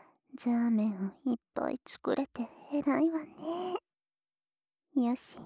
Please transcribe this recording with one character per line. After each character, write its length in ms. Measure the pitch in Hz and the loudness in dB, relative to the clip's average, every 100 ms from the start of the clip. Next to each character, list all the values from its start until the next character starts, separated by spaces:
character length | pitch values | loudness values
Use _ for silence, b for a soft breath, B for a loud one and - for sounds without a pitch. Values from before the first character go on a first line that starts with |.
| B B _ 262 | B B _ -6
ザ 120 | 240 | 0
ー 200 | 233 233 | 2 4
メ 160 | 220 214 | 4 2
ン 260 | 190 196 - 254 | 0 -4 -2 -2
を 40 | |
い 40 | |
っ 40 | 240 _ | -2 _
ぱ 160 | - - | -4 -2
い 100 | - - | -4 -8
作 280 | - - | -6 0
れ 120 | - 277 | 0 -2
て 220 | - 233 - - | -4 -8 -8 -4
偉 280 | 294 285 262 | 0 2 4
い 100 | 320 | 4
わ 80 | 320 | 2
ね。 540 | 302 - 302 349 370 359 _ _ _ _ _ _ _ _ _ _ _ | -6 -10 -6 -4 -4 -4 _ _ _ _ _ _ _ _ _ _ _
よ 220 | 277 240 254 | 0 2 0
し、 200 | - | -6
よ 60 | - | -12